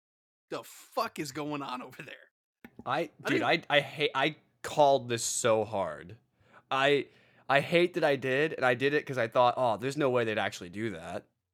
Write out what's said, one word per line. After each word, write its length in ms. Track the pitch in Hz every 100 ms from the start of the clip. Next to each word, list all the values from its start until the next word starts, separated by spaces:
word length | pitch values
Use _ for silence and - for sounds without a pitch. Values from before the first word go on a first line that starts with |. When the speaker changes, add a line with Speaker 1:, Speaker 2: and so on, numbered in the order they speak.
| _ _ _ _ -
Speaker 1:
the 100 | 143
fuck 540 | - - - 262 - -
is 140 | 143
going 300 | 151 147 147
on 200 | 135 127
over 200 | 123 -
there? 120 | 151 - - _ _ _ - - 123
Speaker 2:
I, 80 | 143
Speaker 1:
I 20 | 170 _ -
Speaker 2:
dude, 140 | -
Speaker 1:
didn't 40 |
Speaker 2:
I, 180 | 123 160 -
I 120 | 143
hate, 300 | 131 143 147
I 220 | 135 156 147 _ _
called 460 | - 156 143 139 120
this 160 | 117
so 400 | - - 120 110
hard. 520 | 107 101 85 73 87 113 _ _ _ - -
I, 360 | 135 139 143 - _ _ _ -
I 120 | 143
hate 340 | - 170 180
that 100 | 170
I 120 | 156 135
did, 360 | 135 131 156
and 100 | -
I 100 | 127
did 200 | 123 139
it 100 | 147
'cause 140 | - 127
I 80 | 113
thought, 260 | 131 120 127
"Oh, 200 | 123 101
there's 200 | 131 143
no 120 | 135
way 140 | 123
they'd 140 | 113 107
actually 320 | 101 - 90
do 200 | 98 113
that." 360 | 82 85 95 _ _ _